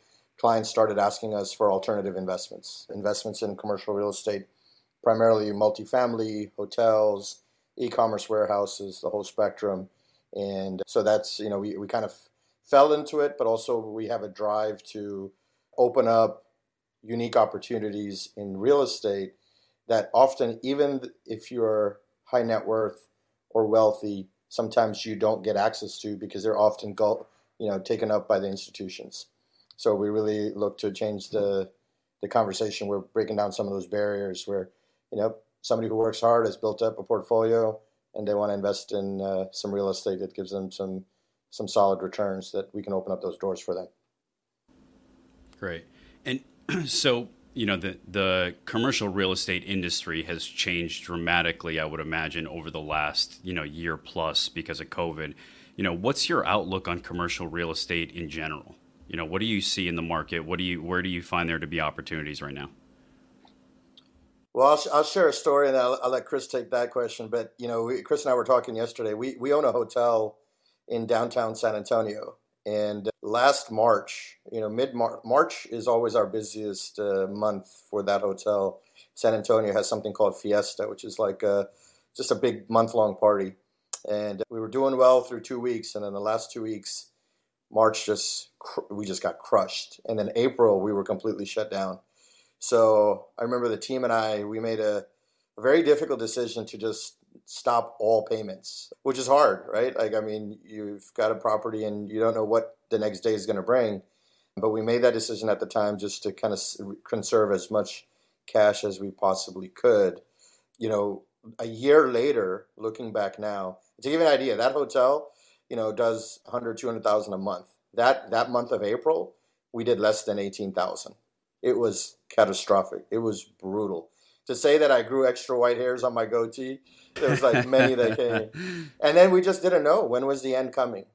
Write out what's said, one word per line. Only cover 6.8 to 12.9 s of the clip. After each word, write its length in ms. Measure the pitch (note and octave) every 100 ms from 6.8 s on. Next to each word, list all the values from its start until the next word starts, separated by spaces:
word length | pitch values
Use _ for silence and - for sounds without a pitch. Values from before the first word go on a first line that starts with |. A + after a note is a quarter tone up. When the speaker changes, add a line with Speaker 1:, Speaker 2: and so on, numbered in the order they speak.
| A2+ A2 G#2+ G2+ F#2+ - _ _ _ -
Speaker 1:
e-commerce 500 | A#2+ B2 A2+ G#2 -
warehouses, 720 | G#2+ G#2 G2+ G2 - G2 F2+
the 100 | F#2+
whole 140 | G#2
spectrum. 640 | F#2+ - G2+ - G#2 F#2 F#2+ _ _ _ _
And 480 | - G2 F#2+ F#2+ F#2 -
so 160 | -
that's, 380 | G#2+ G#2+ - -
you 80 | G#2
know, 120 | G2+
we, 180 | G#2 F#2+
we 100 | G2+
kind 160 | A#2
of 100 | G#2+ - _ _ _ _ -
fell 260 | C#3 D3